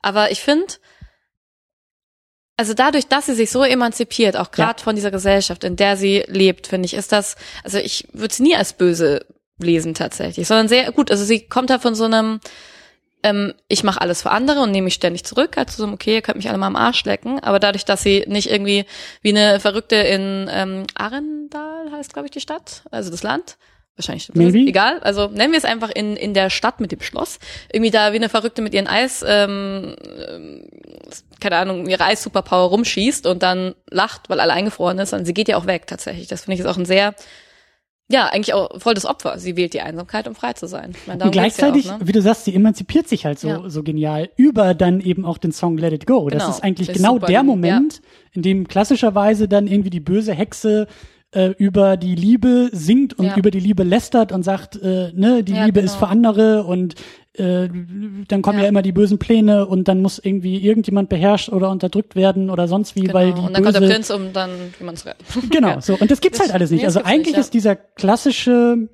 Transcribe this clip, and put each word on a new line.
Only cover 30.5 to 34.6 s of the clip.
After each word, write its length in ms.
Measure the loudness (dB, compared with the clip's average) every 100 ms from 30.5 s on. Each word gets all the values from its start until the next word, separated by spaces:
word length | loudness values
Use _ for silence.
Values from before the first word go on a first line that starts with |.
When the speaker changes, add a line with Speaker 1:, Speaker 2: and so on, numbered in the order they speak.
| -20 -20 -20 -20 -20 -20 -20 _ _
Speaker 1:
keine 180 | -2 0
Ahnung, 280 | 0 -4 -4
ihre 160 | 0
Eis-Superpower 680 | 0 0 -2 -6 0 2 4
rumschießt 560 | 2 0 -2 -2 0 -2
und 140 | 0
dann 300 | 0 0 -4 -8 _
lacht, 420 | -4 -4 -6 -6
weil 100 | 0
alle 120 | 2
eingefroren 460 | 2